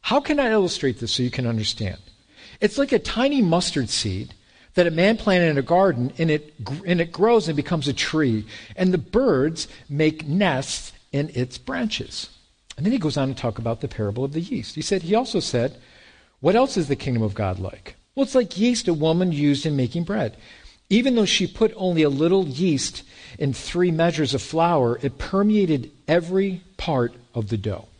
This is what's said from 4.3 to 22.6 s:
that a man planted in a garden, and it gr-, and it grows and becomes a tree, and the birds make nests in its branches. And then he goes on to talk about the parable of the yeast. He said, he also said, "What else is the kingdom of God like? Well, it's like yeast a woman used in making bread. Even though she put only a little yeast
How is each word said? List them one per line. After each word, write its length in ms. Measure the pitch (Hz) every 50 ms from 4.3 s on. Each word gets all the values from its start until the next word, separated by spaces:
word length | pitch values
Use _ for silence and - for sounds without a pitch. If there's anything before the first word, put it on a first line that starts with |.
| - _ _ _ _ _ _ _ _
that 120 | 180 175
a 40 | 170
man 260 | 160 160 180 208 226
planted 320 | 220 - 208 185 180 175 165
in 80 | 151
a 40 | 139 127
garden, 480 | - 170 180 196 190 139 120 123 135 -
and 140 | - 160 160
it 320 | 151 147 151 - _ - 110
gr-, 220 | - 139 165 202
and 140 | 175 180 170
it 120 | 170 170
grows 360 | - 156 196 226 240 220 165
and 80 | 165 156
becomes 320 | 147 - - 175 160 127
a 60 | 139 123
tree, 520 | - - - - 156 151 127 110 107 107 - - - - - -
and 180 | - 185 185 180
the 40 |
birds 680 | 170 - - - 233 269 247 160 127 135 156 165 - - - - - - -
make 360 | 143 147 156 156 156 156 160
nests 680 | 143 156 190 208 175 143 131 139 - - - - - - - _ _
in 180 | - 139 147 160 -
its 240 | 123 127 127 -
branches. 720 | - - 254 262 262 240 220 - - - - - - - - - _ _ _ _ _ _ _ -
And 100 | - 147
then 80 | 208 254
he 60 | 247
goes 180 | 165 151 127
on 100 | 147 135
to 80 | 135 127
talk 240 | - - 120 104 -
about 220 | 113 113 113 -
the 60 | -
parable 360 | 110 - - 107 101 104 117 135
of 100 | 139 147
the 80 | 160
yeast. 340 | 170 220 269 180 113 - -
He 60 | 151
said, 220 | 160 - 202 185 160
he 100 | 165 208
also 260 | 226 254 - - 180
said, 380 | - - - 120 117 147 - - - - - - - - _ _ _ _ _ _
"What 160 | 131 151 196
else 200 | 233 262 262 -
is 120 | 196 156
the 80 | 135 139
kingdom 260 | - - 135 123 113
of 140 | 110 104 101
God 240 | - 107 92 92 92
like? 360 | 95 95 - - - - - _ _ _ _
Well, 80 | 269 277
it's 120 | - -
like 220 | 262 240 - -
yeast 300 | 180 220 247 240 220 -
a 60 | 185 170
woman 380 | 147 151 160 165 175 185 180
used 340 | 160 143 147 147 143 139 -
in 100 | 160 147
making 280 | 139 127 113 - 170 170
bread. 340 | - - 214 147 104 - - - - - - - - - _ _ _
Even 260 | 196 233 240 269 247
though 100 | 226 202
she 220 | 185 - - 185
put 260 | - - - 220 214 -
only 280 | - 190 185 175 160 156
a 60 | 143
little 360 | 139 135 156 170 185 196 185
yeast 580 | 147 127 139